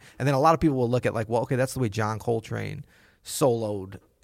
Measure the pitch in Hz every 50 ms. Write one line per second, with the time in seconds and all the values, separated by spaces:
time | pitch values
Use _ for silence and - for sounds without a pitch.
0 | - - - - 123 139 143 131 143 160 165 156 - 156 135 131 123 117 123 123
1 | - 113 95 113 110 104 113 117 117 - 139 123 131 131 - 131 127 110 95 113
2 | 110 107 110 104 - 120 117 113 - - 117 107 107 101 101 - - _ _ _
3 | _ _ _ _ - - - - 151 135 120 117 113 107 104 101 95 95 98 -
4 | _ _ _ _